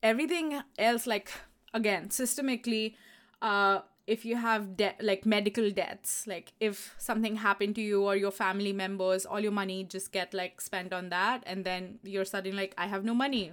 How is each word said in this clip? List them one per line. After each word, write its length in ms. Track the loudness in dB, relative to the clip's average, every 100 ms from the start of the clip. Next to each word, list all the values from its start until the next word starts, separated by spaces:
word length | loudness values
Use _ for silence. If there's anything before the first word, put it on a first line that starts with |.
everything 600 | 4 2 2 0 0 -4 -8 0
else, 260 | 2 2 0
like, 260 | -4 -4 -16 -16 _ -8
again, 360 | 0 2 0 -2
systemically, 840 | -2 -2 0 0 -2 0 0 -2 -6 -20 -20 _ _
uh, 400 | 0 4 6 4 0 _ -4
if 160 | -4 0
you 120 | -2
have 400 | 2 0 0 0
de-, 180 | 0 2
like, 240 | 0 2 4
medical 440 | 4 2 2 0
debts, 560 | 0 -4 -4 -6 -4 -4
like, 280 | -10 -10 _
if 360 | -2 -2 -12 -12
something 380 | -4 0 0 2
happened 400 | 2 2 2 0
to 60 |
you 220 | 2 4
or 120 | 4 4
your 160 | 2
family 420 | 0 0 2 0
members, 520 | 0 -2 0 2 2 0
all 140 | -2
your 120 | 0
money 320 | 0 -2 -4
just 280 | -6 -8 -6
get, 220 | -4 -2
like, 260 | -4 -6 -8
spent 320 | -6 -6 -4
on 160 | -4 -2
that, 340 | 0 2 0 -2
and 200 | -4 -2
then 340 | -2 -6 -12
you're 220 | -6 -2 -2
suddenly 320 | -2 -4 -4
like, 160 | -4 -4
"I 100 | -2
have 160 | -2
no 100 | 0
money." 380 | 2 2 0 -4